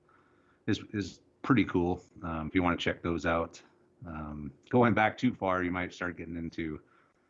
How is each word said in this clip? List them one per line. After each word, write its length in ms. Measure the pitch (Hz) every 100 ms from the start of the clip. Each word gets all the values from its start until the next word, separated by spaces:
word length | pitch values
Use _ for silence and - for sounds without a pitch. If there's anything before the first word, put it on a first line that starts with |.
| _ _ _ _ _ _ -
is, 140 | 104 -
is 280 | 107 90 - _ _
pretty 220 | - 127
cool. 400 | 90 92 87 90 - -
Um, 260 | 85 82 78
if 60 |
you 80 | 92
wanna 160 | 87 85
check 240 | - 82
those 240 | 87 85 90
out. 360 | 85 82 - - _ _ _ 87
Um, 460 | 78 76 76 73 - -
going 240 | 123 120
back 240 | 104 107 -
too 160 | 127
far, 300 | 101 95 90
you 80 | 90
might 220 | 90 87
start 240 | - 90 -
getting 180 | 82 85
into, 440 | 82 - 80 76 - _ _ _ _